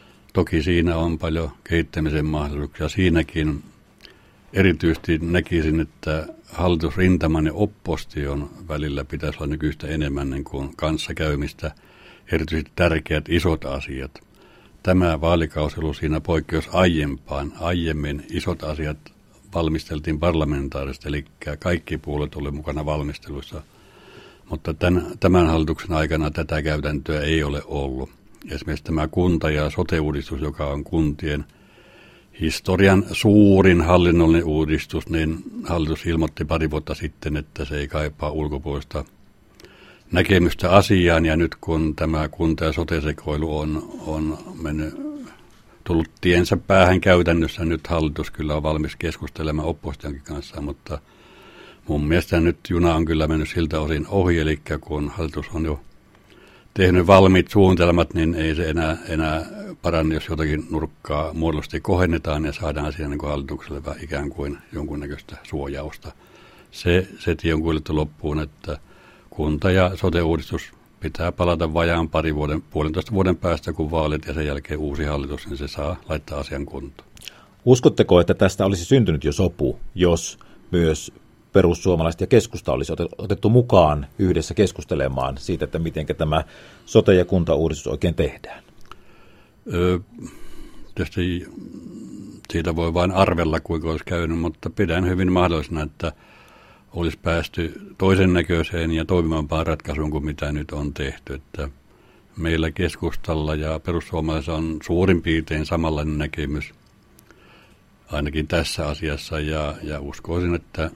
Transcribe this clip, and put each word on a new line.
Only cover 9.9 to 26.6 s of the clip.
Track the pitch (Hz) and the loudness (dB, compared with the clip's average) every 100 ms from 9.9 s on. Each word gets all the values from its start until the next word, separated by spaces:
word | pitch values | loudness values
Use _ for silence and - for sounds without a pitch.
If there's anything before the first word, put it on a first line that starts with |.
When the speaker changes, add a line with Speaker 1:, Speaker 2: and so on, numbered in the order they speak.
| 78 73 71 69 | -4 -4 -4 -4
Speaker 1:
niin | 67 | -6
kuin | - 69 69 - | -8 -8 -10 -4
kanssakäymistä, | 78 - - 82 78 73 71 - - - _ - - - - | -2 -2 -4 -4 -2 -2 -4 -8 -12 -12 _ -20 -20 -20 -4
erityisesti | 85 76 80 76 - | -2 -2 -4 -4 2
tärkeät | 87 80 - 78 76 | 2 2 0 -4 0
isot | 85 85 78 | 0 2 0
asiat. | 67 69 - 65 65 - _ _ - - - - | -2 -8 -8 -10 -12 -14 _ _ -20 -20 -20 -6
Tämä | 92 92 87 78 | 2 4 4 2
vaalikausi | 82 85 78 78 76 82 | 2 2 2 -2 -4 -2
on | |
ollut | 80 73 | -4 -2
siinä | 78 78 | -2 -2
poikkeus | - 82 76 80 - | 0 -2 0 -4 -2
aiempaan. | 90 92 78 73 67 - 69 71 - | 2 4 4 -2 -6 -8 -8 -8 -6
Aiemmin | 85 90 82 76 73 71 - | -4 -2 -2 -2 -4 -6 -8
isot | 90 - 82 | -6 -4 -6
asiat | 78 76 76 76 - _ _ _ - | -6 -6 -6 -8 -14 _ _ _ -8
valmisteltiin | 85 80 78 - 78 78 76 | -4 -2 -2 -4 -8 -4 -2
parlamentaarisesti, | 87 80 76 71 69 71 69 64 73 | 0 2 0 -2 -4 -6 -8 -10 -6
eli | 73 73 - - 76 | -6 -8 -12 -10 -6
kaikki | 90 87 - 78 | -2 -2 -4 -8
puolueet | 73 73 73 | -6 -4 -4
olivat | 76 73 | -6 -8
mukana | 73 76 73 76 | -8 -6 -6 -4
valmisteluissa. | 76 73 71 - 71 - 76 - _ - - - - - - - | -4 -4 -8 -12 -14 -12 -16 -16 _ -20 -20 -20 -20 -20 -20 -12
Mutta | 78 - | -8 -6
tän-, | 80 87 90 85 - | -2 2 2 0 0
tämän | 92 87 82 | 4 6 4
hallituksen | 80 78 78 - | 4 0 -2 -2
aikana | 80 78 78 78 | -2 0 0 -2
tätä | 80 76 78 | -4 -4 -2